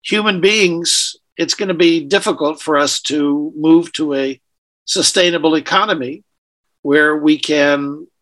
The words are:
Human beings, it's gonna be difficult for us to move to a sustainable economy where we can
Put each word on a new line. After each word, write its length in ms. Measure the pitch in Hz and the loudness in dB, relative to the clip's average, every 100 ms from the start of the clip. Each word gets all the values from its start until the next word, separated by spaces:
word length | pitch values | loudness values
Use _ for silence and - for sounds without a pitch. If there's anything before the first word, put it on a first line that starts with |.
Human 380 | - 208 214 185 | -4 -2 0 2
beings, 760 | 190 220 185 170 165 - - - _ - | 2 4 2 0 -2 -2 -4 -10 _ -8
it's 180 | 165 | -6
gonna 200 | - 202 | -4 -4
be 280 | 165 170 165 | 2 2 2
difficult 580 | 143 190 214 208 151 151 | 0 -2 -2 -2 -4 -4
for 180 | - 147 | -2 0
us 220 | 143 - | 0 -2
to 500 | - 147 147 147 151 | -4 -2 -2 -2 -4
move 380 | 151 160 165 170 | -2 4 4 4
to 220 | - 156 | -6 -4
a 260 | 139 135 131 _ _ _ _ - | -2 -4 -6 _ _ _ _ -6
sustainable 720 | - - 202 175 170 160 156 | -2 0 2 2 2 0 0
economy 680 | - 190 214 170 123 170 _ _ _ _ _ _ | 0 0 0 -2 -6 -10 _ _ _ _ _ _
where 360 | 139 147 151 151 | 0 2 4 2
we 200 | 151 151 | 2 0
can 680 | - 151 143 143 143 147 175 _ | 0 2 2 2 -4 -10 -16 _